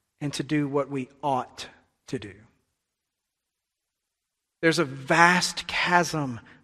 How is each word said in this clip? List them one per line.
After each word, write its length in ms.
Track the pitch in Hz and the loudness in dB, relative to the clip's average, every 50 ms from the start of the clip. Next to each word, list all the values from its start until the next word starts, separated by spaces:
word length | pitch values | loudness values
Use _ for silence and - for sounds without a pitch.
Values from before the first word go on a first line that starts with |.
| _ _ _ _ | _ _ _ _
and 120 | 147 143 | -8 -6
to 100 | - - | -6 -6
do 240 | 151 127 151 147 147 | -4 -2 0 0 0
what 220 | 135 139 143 135 135 | 0 0 -2 -2 -2
we 220 | 143 135 127 - - _ | -4 -6 -8 -8 -12 _
ought 440 | - 143 135 127 123 - - - - - - _ _ _ _ _ _ | -4 -2 -2 -2 -4 -6 -12 -16 -18 -18 -18 _ _ _ _ _ _
to 120 | - 139 120 | -10 -10 -10
do. 160 | 107 101 92 104 113 _ _ _ _ _ _ _ _ _ _ _ _ _ _ _ _ _ _ _ _ _ _ _ _ _ _ _ _ _ _ _ _ _ _ _ _ _ _ _ _ _ _ _ | -10 -12 -16 -20 -20 _ _ _ _ _ _ _ _ _ _ _ _ _ _ _ _ _ _ _ _ _ _ _ _ _ _ _ _ _ _ _ _ _ _ _ _ _ _ _ _ _ _ _
There's 160 | 170 165 151 170 | 0 2 2 2
a 60 | 156 | 0
vast 840 | 131 135 135 131 - - 170 170 175 180 180 170 - - - - | -2 -4 -10 -2 2 6 8 8 8 6 4 0 -2 -6 -8 -10
chasm 760 | - - - - 175 175 175 170 - - 156 143 127 120 107 - - - - | -6 -4 -2 0 2 2 2 2 2 -2 -4 -4 -6 -6 -10 -14 -18 -20 -20